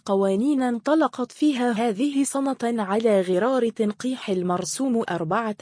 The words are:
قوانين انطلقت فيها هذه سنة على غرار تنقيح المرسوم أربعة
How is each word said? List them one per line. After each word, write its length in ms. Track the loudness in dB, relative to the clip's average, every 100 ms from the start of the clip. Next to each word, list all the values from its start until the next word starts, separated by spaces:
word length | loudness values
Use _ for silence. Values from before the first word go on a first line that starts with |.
قوانين 580 | -2 0 2 2 2 2
انطلقت 680 | 0 -2 0 2 2 0 -8
فيها 380 | 0 0 2 0
هذه 540 | 2 0 0 0 0
سنة 320 | 0 -2 -2 -2
على 580 | -2 -2 -2 0 4 4
غرار 480 | 2 2 2 2 0
تنقيح 640 | 0 -2 -2 -6 -6 -4
المرسوم 720 | -2 0 -2 -4 -4 0 0 -2
أربعة 460 | -4 -2 -2 -2 -2